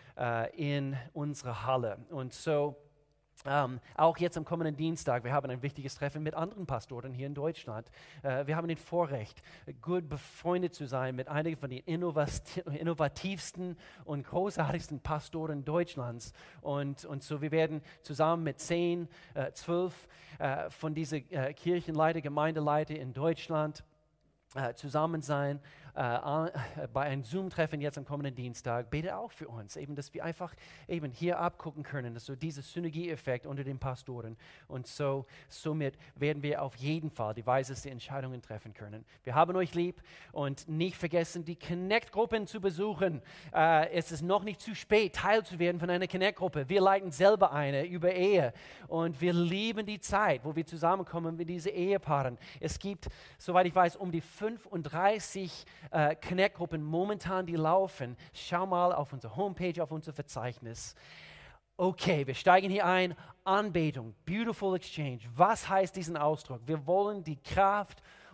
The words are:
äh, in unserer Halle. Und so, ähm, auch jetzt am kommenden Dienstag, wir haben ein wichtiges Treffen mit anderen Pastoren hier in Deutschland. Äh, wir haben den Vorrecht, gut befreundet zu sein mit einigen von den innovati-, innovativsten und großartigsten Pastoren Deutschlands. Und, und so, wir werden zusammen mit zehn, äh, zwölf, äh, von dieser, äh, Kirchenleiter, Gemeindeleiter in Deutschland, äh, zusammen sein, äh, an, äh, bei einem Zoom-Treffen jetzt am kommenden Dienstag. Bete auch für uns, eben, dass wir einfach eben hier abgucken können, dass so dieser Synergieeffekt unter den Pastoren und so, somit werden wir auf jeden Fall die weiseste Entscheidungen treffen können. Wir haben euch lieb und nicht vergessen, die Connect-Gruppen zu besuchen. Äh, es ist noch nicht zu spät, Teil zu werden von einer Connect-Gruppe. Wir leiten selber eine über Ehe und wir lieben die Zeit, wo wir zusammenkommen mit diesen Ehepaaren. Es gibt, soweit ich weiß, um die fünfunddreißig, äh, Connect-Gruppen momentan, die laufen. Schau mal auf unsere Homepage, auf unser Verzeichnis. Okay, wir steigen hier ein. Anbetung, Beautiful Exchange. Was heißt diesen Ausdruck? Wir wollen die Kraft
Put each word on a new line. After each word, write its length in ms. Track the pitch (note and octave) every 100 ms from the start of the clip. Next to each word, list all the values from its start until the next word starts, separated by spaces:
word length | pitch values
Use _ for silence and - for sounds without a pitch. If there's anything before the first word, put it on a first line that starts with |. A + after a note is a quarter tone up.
| - -
äh, 320 | B2 A#2 A2+ -
in 400 | D3 C#3+ C#3 C3+ B2
unserer 540 | - D3 C#3+ B2+ A2 A2
Halle. 320 | C3 A#2 G2+ A#2+
Und 240 | F3+ B2+
so, 440 | - - D3+ D3 C3 - _ _ _ _ - -
ähm, 360 | C#3+ C3 B2+ - -
auch 220 | D#3+ D#3+
jetzt 200 | F3 E3
am 80 | D#3
kommenden 320 | E3+ D#3 C#3+
Dienstag, 480 | D#3+ D3+ - B2 A#2+
wir 80 |
haben 160 | C#3+ C#3
ein 120 | B2
wichtiges 340 | C#3 C#3 C3+ -
Treffen 280 | C#3+ D3+
mit 100 | D#3
anderen 320 | D#3+ E3+ G#3+ F3+
Pastoren 460 | B2 - A#2+ B2+
hier 160 | B2+ C#3
in 60 |
Deutschland. 560 | C#3+ D3+ E3 - A2 A2+ - - D3
Äh, 260 | C#3 C3 C#3
wir 80 | D#3
haben 140 | E3
den 80 | D#3+
Vorrecht, 640 | - F3 E3 C#3 G#2+ - - - - C3
gut 260 | C3+ F3+ D#3+
befreundet 680 | C#3+ - - E3+ F3+ F3+
zu 140 | - C#3
sein 280 | C3 B2+ B2+
mit 120 | C3
einigen 300 | D3 D#3+ D#3
von 120 | C#3
den 140 | B2+
innovati-, 800 | - E3 F3 D3+ C#3+ - - - F3 C#3+
innovativsten 1000 | E3 D#3 D3 D3 F#3+ F#3+ - - F3+ F3 - - -
und 200 | F#3 -
großartigsten 760 | F3 G3 - D3 E3 - D3
Pastoren 640 | - D3+ - E3+ D#3 D3 C#3
Deutschlands. 680 | E3 E3+ - A#2+ A#2 - - - -
Und, 420 | - C#3+ C#3 C#3
und 200 | - C#3
so, 180 | - D3+
wir 100 | D3+
werden 300 | D#3+ D#3+ D#3 - -
zusammen 420 | - C#3+ D#3 E3+
mit 180 | D#3+ C3+
zehn, 480 | - E3+ F3 F3 E3 - -
äh, 180 | - C3
zwölf, 560 | - - F3 F3+ - - - - D3
äh, 300 | C#3+ C3+ -
von 240 | - D#3
dieser, 240 | D3+ D#3 D3+
äh, 360 | B2+ D#3+ C3
Kirchenleiter, 680 | D3+ E3 F3 E3 D#3 D#3 E3
Gemeindeleiter 760 | C#3+ D3 D#3 D#3 D3+ D3 D#3 D#3
in 180 | C3+
Deutschland, 680 | B2+ D#3 E3 - D#3+ D3+ D3 - _ _ _ _ _ - C3
äh, 180 | B2+ A#2+
zusammen 460 | D3 D3 D#3+ E3
sein, 380 | C#3+ C#3+ C#3+ C#3+ - - - -
äh, 40 |
an, 480 | B2+ A#2+ - D3+ E3
äh, 400 | - A2+ - C#3
bei 120 | C3
einem 180 | C#3+ C3+
Zoom-Treffen 580 | B2+ F3+ F#3+ - D#3 D#3
jetzt 200 | D3 C#3+
am 60 | C3+
kommenden 280 | C#3+ C#3
Dienstag. 560 | B2 B2 A#2+ B2+ A#2+ A2
Bete 260 | D3 E3+ -
auch 160 | A3+
für 160 | - D3
uns, 280 | A#2 G2+ D#3
eben, 200 | C#3+ D3
dass 160 | C#3 D#3+
wir 80 |
einfach 320 | D#3+ D#3+ F3 - - - -
eben 240 | E3+ D3
hier 260 | A#2+ F3 F3
abgucken 460 | F3 - D#3+ D3+
können, 320 | D3 C#3+ B2 A#2
dass 100 | -
so 100 | C3+
dieser 280 | D#3+ C#3+
Synergieeffekt 840 | C#3 - E3+ D3+ F3 D#3 - B2 -
unter 180 | C#3
den 140 | C3+ C3+
Pastoren 580 | C3+ B2 - B2 A2+ A2+ - - -
und 200 | C3 B2+
so, 400 | - D3 C3+ C3 - -
somit 460 | - D#3 D#3 C#3+ - - -
werden 260 | C#3+ D3
wir 220 | D3 D3
auf 120 | C#3+ -
jeden 340 | C#3 D#3+ D#3
Fall 240 | - A2 A2
die 100 | A2+
weiseste 460 | B2+ C3 C3+ C#3
Entscheidungen 500 | B2 - C#3 C3 B2+
treffen 320 | - G#2+ G#2
können. 320 | G2 G#2 G#2+ - -
Wir 120 | - B2+
haben 200 | E3+ F#3
euch 200 | F3+ E3+
lieb 260 | F3 - - - -
und 360 | - C#3+ C#3 -
nicht 300 | D#3 F3+ F3
vergessen, 480 | E3+ E3+ E3 F3+ D#3+
die 100 | E3+
Connect-Gruppen 920 | - F3 F#3 A3 - F#3+ A#3 A3+ G3+
zu 120 | A3
besuchen. 600 | F#3+ D#3+ G#3 E3+ F#3+ D3+ - - -
Äh, 380 | - D#3+ D#3+ D#3+
es 200 | E3+ E3
ist 120 | D#3
noch 200 | E3+ G3+
nicht 180 | G3+ G3+
zu 120 | -
spät, 420 | G3+ - G#3+ G#3 -
Teil 300 | F3+ A3 -
zu 140 | F3
werden 200 | F3 F3
von 120 | E3
einer 160 | F3+ F3+
Connect-Gruppe. 640 | F#3 F#3 G3+ F3+ D3+ C3
Wir 120 | G3
leiten 300 | F#3+ G3 F#3+
selber 420 | C3+ F#3+ G#3 F#3
eine 320 | C#3+ C#3+ C#3 F3
über 280 | F3 F3
Ehe 380 | F#3 F#3 G3 C3+ - - - E3
und 340 | E3 E3 C#3
wir 120 | F3
lieben 520 | E3+ F3 F#3+ A3 G#3+ G3+
die 140 | G#3
Zeit, 440 | - G3+ G#3 C3
wo 120 | C3+ D#3
wir 100 | D#3+
zusammenkommen 720 | E3 E3 F#3+ F3 E3+ E3 E3
mit 140 | E3
diesen 220 | F3 D#3+
Ehepaaren. 680 | F3+ F3+ G3 - C#3+ C3 A#2+ - -
Es 200 | D#3 -
gibt, 300 | G3 G3+ - - - -
soweit 300 | - F3+ F3+
ich 80 | F3+
weiß, 200 | F3 -
um 160 | F#3
die 100 | E3
fünfunddreißig, 1400 | - - G#3+ A3+ - F#3 D3 D#3 F#3+ G#3+ - F#3+ F#3 - - - D3+
äh, 240 | D#3+ D3+ D#3+
Connect-Gruppen 640 | - F3+ G3 - E3+ D#3+
momentan, 640 | D3+ E3 G3 G3+ F3 F#3 F3+
die 120 | E3+
laufen. 580 | D#3 F#3 F#3+ - A#2+ B2 -
Schau 340 | - - F3 F#3+
mal 280 | F3+ F3+
auf 180 | F3 D3
unsere 240 | C3+ A2+ G#2
Homepage, 480 | G3+ E3+ F3+ E3+
auf 80 | D#3
unser 220 | D#3+ D3+
Verzeichnis. 840 | D3 C#3+ - A#2 A#2 A#2+ A#2+ - - - - - - - - _ -
Okay, 500 | F#3 F#3 F#3 D#3 C3+
wir 100 | B2+
steigen 340 | - F#3 G3
hier 160 | G3 F3+
ein. 300 | F#3 F#3 E3 - -
Anbetung, 720 | - G3 G#3+ E3+ D#3 C3+ A2+ G#2+ -
Beautiful 520 | G3 A#3 G#3 G3 F#3
Exchange. 420 | - - C#3+ B2 A#2 A#2+
Was 320 | F#3 A3 -
heißt 260 | F#3+ F#3+
diesen 220 | - E3 E3+
Ausdruck? 460 | D3 D#3 - B2 A#2
Wir 220 | D#3+ C#3
wollen 380 | F#3 G3+ G#3 D#3
die 100 | C#3
Kraft 640 | - - G3 G#3 G3+ - - - -